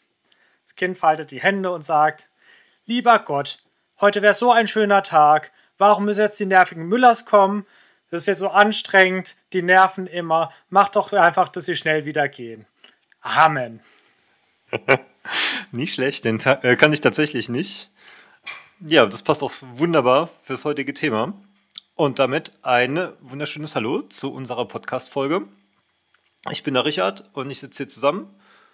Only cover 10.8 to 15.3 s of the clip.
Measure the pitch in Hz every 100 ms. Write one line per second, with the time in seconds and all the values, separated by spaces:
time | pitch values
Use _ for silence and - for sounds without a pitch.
10.8 | 196 208 - 202 170 170 175 180 175 165
11.8 | 156 156 147 151 143 - 117 110 107 _
12.8 | _ _ _ _ - 147 160 147 120 113
13.8 | _ _ _ _ _ _ _ _ _ 113
14.8 | - 131 - _ -